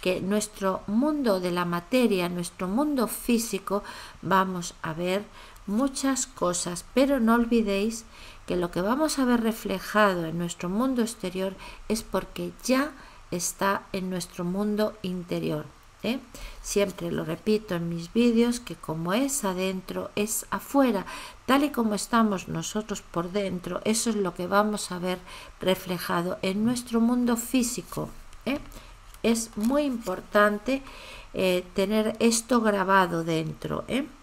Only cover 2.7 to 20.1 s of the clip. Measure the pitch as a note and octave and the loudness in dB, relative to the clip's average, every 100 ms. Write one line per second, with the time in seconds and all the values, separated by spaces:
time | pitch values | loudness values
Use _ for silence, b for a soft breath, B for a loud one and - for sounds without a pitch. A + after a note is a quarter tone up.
2.7 | G#3 D4+ C#4 A3 - - A#3 A#3 F#3+ - | 0 0 2 0 -2 2 2 2 -6 -2
3.7 | G3+ B B B B - F#3+ F#3+ F#3 F3 | -4 B B B B 2 2 2 -2 -8
4.7 | - E3 D#3+ F3+ F#3+ G#3+ B B B - | -8 -8 -4 -2 -2 -4 B B B -4
5.7 | G#3 C4+ C4+ C4+ C4 - - F3 F3 F3+ | 0 0 0 0 0 -4 -2 -2 0 -4
6.7 | F3 - - B3+ C#4 A3+ A#3 A#3 A#3 G3+ | -8 -2 2 4 4 4 4 4 2 4
7.7 | G3 G#3+ A3+ - B B B - F3+ F3 | 2 0 -4 -12 B B B -4 -2 0
8.7 | E3+ F#3+ B3+ D#4 C#4 B3+ A#3+ A3+ A3 G3+ | 0 0 2 2 2 4 4 2 -2 -4
9.7 | F#3+ - G#3 G#3 F3+ E3 E3 F3 - F3 | -4 0 4 4 4 -2 -2 -4 -4 -4
10.7 | G3 C4 B3 A3+ - F#3 F3+ F#3+ F#3+ B | 0 2 2 0 -2 -6 -4 -4 -6 B
11.7 | B - G#3+ - F#3+ F#3 - F3 F3 - | B -4 -4 -2 -4 -4 -8 -10 -8 0
12.7 | C4 D4 B B B B F3+ - - G3 | 2 2 B B B B -4 -4 0 0
13.7 | G3+ - G3 F#3 F#3 F3 - F3 F#3+ G#3 | 0 -2 -6 -4 -4 -6 -6 -4 0 0
14.7 | G#3 G#3+ - F#3 F3+ F3 E3+ D#3+ D#3 D#3 | 0 0 -2 -6 -6 -4 -4 -2 -4 -6
15.7 | - - - G3+ C4 - B B B - | -16 -20 -8 -4 -4 -8 B B B -2
16.7 | G3+ G3+ F3+ E3+ E3 D#3+ E3+ - G#3+ G#3+ | 0 0 -2 -4 -4 -4 -4 0 0 0
17.7 | F3 E3+ E3+ E3+ A#3 A#3+ A3+ A#3+ A#3+ - | -4 -4 -6 -2 4 4 6 4 0 -6
18.7 | E3 - D#3+ E3+ G3+ C#4 - G3+ F3+ F#3+ | -12 -8 -4 0 0 0 -2 -2 -2 -2
19.7 | F#3 - F#3 F#3 | -2 -6 -8 -6